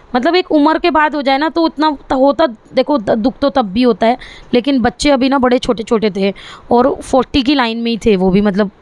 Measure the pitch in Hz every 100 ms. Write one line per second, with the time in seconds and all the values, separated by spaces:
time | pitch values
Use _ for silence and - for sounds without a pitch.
0 | - 254 262 349 359 311 294 320 349 311
1 | 302 302 262 269 311 330 330 - 311 277
2 | - 277 277 277 320 220 _ 214 254 294
3 | 208 240 220 - 285 277 220 190 247 208
4 | 226 254 - - - 247 240 269 226 -
5 | 294 277 262 277 254 254 - 214 220 233
6 | 214 190 196 196 - - - 240 254 370
7 | - 269 240 294 240 294 233 226 233 226
8 | 233 190 190 185 208 190 202 -